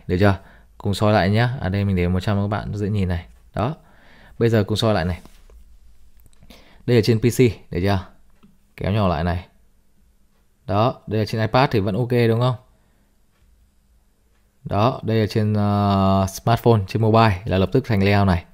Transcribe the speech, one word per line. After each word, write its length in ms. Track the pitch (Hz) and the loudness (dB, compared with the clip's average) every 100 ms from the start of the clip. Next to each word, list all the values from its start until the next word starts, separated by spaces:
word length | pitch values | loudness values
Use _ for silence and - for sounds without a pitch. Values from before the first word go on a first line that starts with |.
| - | -4
được 100 | 90 | 2
chưa? 180 | 101 95 - - - - | 2 0 -6 -20 -20 -10
Cùng 160 | 104 | -6
soi 180 | 95 107 | -2 2
lại 180 | 107 92 | 2 2
nhá. 200 | 107 120 123 | 0 0 -2
À 80 | 92 | -4
đây 160 | 98 | -2
mình 120 | 101 92 | 0 0
để 120 | 87 | 0
một 120 | 92 | -2
trăm 160 | 92 101 | -2 -2
cho 60 | |
các 60 | 101 | -2
bạn 280 | 104 - 101 | -4 -6 -6
dễ 120 | 101 | -4
nhìn 200 | 107 92 | -2 -2
này. 180 | 87 - - - | -4 -8 -20 -12
Đó. 220 | - 110 160 - - - - - - | -6 -6 -6 -16 -20 -20 -20 -14 -2
Bây 100 | 117 | 2
giờ 160 | 110 | 2
cùng 120 | 101 104 | 0 0
soi 180 | 113 | 0
lại 100 | 101 | 0
này. 160 | 85 85 - - - - - - - - - - - - - - - - - | -2 -6 -10 -20 -20 -20 -20 -20 -20 -20 -20 -20 -20 -20 -20 -20 -20 -10 0
Đây 100 | 120 | 2
là 60 | |
trên 140 | 107 117 | 2 2
P 40 | |
C, 160 | 120 113 123 - - | 2 2 2 0 -8
được 100 | 82 | -4
chưa? 180 | 95 98 - - _ _ - _ _ - | 0 -2 -4 -18 _ _ -20 _ _ -8
Kéo 160 | - | -4
nhỏ 160 | 104 98 | 0 0
lại 160 | 78 | 0
này. 220 | 87 85 - _ _ _ _ _ _ _ _ _ _ _ - | -2 -4 -8 _ _ _ _ _ _ _ _ _ _ _ -4
Đó, 340 | 98 120 - - | 0 0 -2 -6
đây 140 | 107 | -4
là 60 | 107 | -2
trên 140 | 110 | -2
iPad 300 | 110 127 143 | 0 2 2
thì 100 | 117 | 0
vẫn 160 | 98 98 | -2 -2
ok 140 | 120 123 117 | -2 0 2
đúng 120 | 113 | 2
không? 160 | 123 120 _ _ _ _ _ _ _ _ _ _ _ _ _ _ _ _ _ _ _ _ | -2 -4 _ _ _ _ _ _ _ _ _ _ _ _ _ _ _ _ _ _ _ _
Đó, 360 | - 98 113 - | -6 -2 0 -2
đây 160 | - 110 | -2 0
là 80 | 107 | 0
trên, 280 | 113 107 | 0 -2
ờ, 720 | 107 104 101 101 98 95 98 95 | 0 0 0 2 2 2 2 -2
smartphone, 520 | - - 117 123 110 95 | -4 -2 0 2 2 0
trên 160 | 110 | -2
mobile 400 | 113 110 113 92 | 2 4 4 2
là 140 | 98 92 | -2 0
lập 100 | 92 | 0
tức 120 | 131 - | 0 0
thành 160 | 104 | 0
layout 240 | 98 104 98 | 2 2 2
này, 180 | 85 - | 0 -4